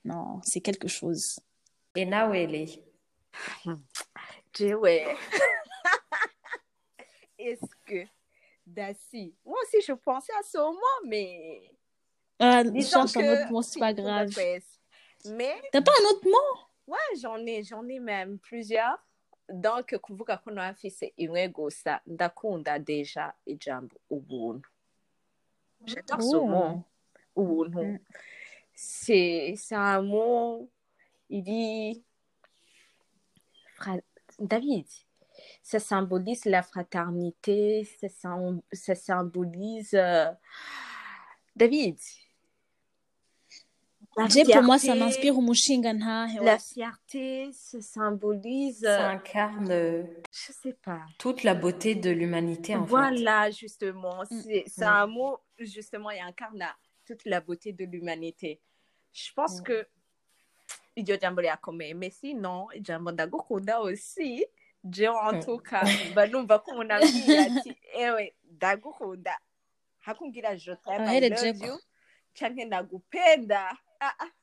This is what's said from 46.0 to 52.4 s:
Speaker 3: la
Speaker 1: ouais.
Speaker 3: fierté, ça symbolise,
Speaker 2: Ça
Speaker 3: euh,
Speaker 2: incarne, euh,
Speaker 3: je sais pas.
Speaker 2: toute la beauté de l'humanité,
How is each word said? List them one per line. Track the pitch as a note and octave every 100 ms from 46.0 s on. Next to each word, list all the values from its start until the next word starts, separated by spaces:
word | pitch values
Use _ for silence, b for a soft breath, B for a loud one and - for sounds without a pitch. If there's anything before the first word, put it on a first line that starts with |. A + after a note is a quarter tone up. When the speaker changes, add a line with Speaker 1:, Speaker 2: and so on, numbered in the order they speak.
| A3 A3+ A3+ A3
Speaker 3:
la | A3+
Speaker 1:
ouais. | A3
Speaker 3:
fierté, | - B3 A3+ A#3 _ C#4 C4 C4 C#4
ça | B3+ - A#3
symbolise, | G#3+ G#3+ G#3+ G3+ G#3 G#3 A3 C4 C#4 A3
Speaker 2:
Ça | G#3+ G3+ G3
Speaker 3:
euh, |
Speaker 2:
incarne, | F#3+ - G#3 G#3 G#3 G3
euh, | F3 E3 E3 E3+ E3+ E3+
Speaker 3:
je | - -
sais | - C4
pas. | B3+ - E3 D#3+ -
Speaker 2:
toute | B3 B3+
la | A3
beauté | F3+ F3+ F3+ A3
de | G3+ F3+
l'humanité, | E3+ E3+ E3+